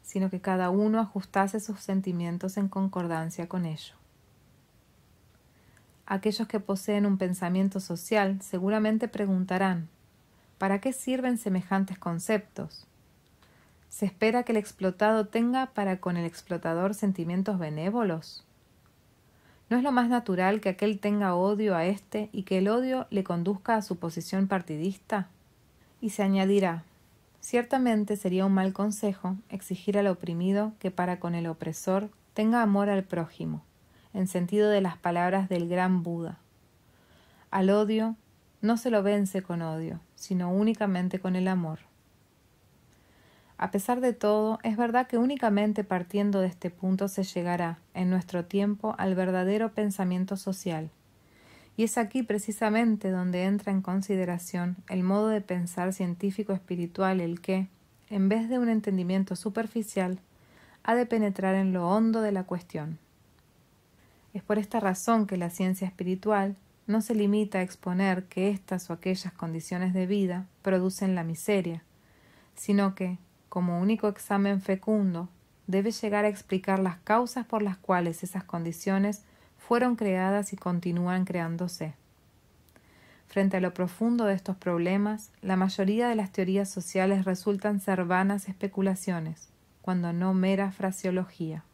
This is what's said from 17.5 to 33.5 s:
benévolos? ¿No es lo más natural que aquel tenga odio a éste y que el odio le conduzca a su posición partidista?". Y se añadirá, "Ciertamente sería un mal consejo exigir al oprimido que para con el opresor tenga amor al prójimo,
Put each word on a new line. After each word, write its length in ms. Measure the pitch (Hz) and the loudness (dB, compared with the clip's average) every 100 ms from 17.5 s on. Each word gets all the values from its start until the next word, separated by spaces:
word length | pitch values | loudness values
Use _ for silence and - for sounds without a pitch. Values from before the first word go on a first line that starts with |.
| 190 | -2
benévolos? 840 | 156 151 175 240 208 160 - - _ _ _ _ _ _ _ _ _ _ _ _ _ | -4 -4 -2 0 0 -2 -6 -20 _ _ _ _ _ _ _ _ _ _ _ _ _
¿No 60 | 240 | 0
es 80 | |
lo 80 | 277 | 4
más 160 | 247 233 | 2 4
natural 520 | 240 233 180 185 214 | 2 0 2 2 2
que 80 | 202 | 0
aquel 280 | 190 208 196 | 0 0 0
tenga 380 | 208 208 196 175 | 0 2 2 2
odio 400 | 190 208 214 175 | 2 2 2 2
a 100 | 170 | 2
éste 420 | 196 - 214 208 | -2 -6 -6 -6
y 100 | 214 | -8
que 160 | 190 190 | -2 2
el 80 | 196 | 2
odio 380 | 233 262 254 - | 2 0 -2 -2
le 120 | 202 | -4
conduzca 540 | 190 175 170 196 - 220 | -2 -2 0 -2 0 0
a 60 | |
su 160 | 208 175 | 0 -6
posición 500 | 165 165 165 190 196 | -6 -6 -4 0 2
partidista?". 800 | 190 175 151 180 190 _ 208 185 _ _ _ _ _ _ _ | 0 -2 -4 -4 -6 _ -4 -4 _ _ _ _ _ _ _
Y 100 | 220 | -6
se 120 | - | 0
añadirá, 600 | 196 196 190 202 190 165 - _ _ _ _ _ | 2 4 4 4 2 -2 -10 _ _ _ _ _
"Ciertamente 760 | - 240 240 269 247 214 208 208 | -2 -2 2 2 4 2 0 -2
sería 280 | 190 185 | 0 2
un 80 | 196 | 4
mal 220 | 190 190 | 4 2
consejo 640 | 190 208 208 208 190 185 190 - | 0 -2 0 -4 -2 -6 -6 -8
exigir 480 | 196 - 180 - 202 | -12 -8 -6 0 2
al 120 | 202 | 2
oprimido 640 | 180 175 170 185 202 214 220 | 0 -4 -2 0 2 0 -4
que 100 | 190 | -4
para 280 | 185 180 180 | -2 -2 -2
con 160 | 175 | -4
el 120 | 170 165 | -2 -4
opresor 640 | 160 160 160 - 190 208 - _ | -4 -6 -4 0 0 -2 -12 _
tenga 280 | - 214 240 | 0 2 4
amor 280 | 214 202 202 | 4 4 4
al 140 | 196 | 0
prójimo, 580 | 190 170 160 - 165 | 0 -4 -4 -6 -6